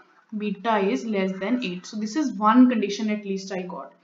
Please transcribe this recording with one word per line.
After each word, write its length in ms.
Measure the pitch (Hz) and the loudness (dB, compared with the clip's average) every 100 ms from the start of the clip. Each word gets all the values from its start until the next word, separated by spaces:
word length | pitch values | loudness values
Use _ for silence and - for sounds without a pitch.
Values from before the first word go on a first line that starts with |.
| - _ _ 214 | -20 _ _ -6
Beta 400 | 208 196 233 214 | -4 -4 0 2
is 260 | 196 254 226 | 2 0 -2
less 260 | 196 190 190 | 0 -2 -2
than 220 | 190 247 | -2 -2
eight. 240 | 185 180 - | -2 -6 -8
So 120 | 214 | -8
this 180 | 214 311 | -4 -2
is 160 | 269 | -2
one 380 | 196 214 247 247 | 0 4 8 8
condition 400 | 226 202 202 214 | 6 0 -2 -2
at 160 | 208 202 | -4 -4
least 260 | 190 - | -6 -6
I 120 | 185 | -8
got. 280 | 180 139 - - | -8 -10 -14 -20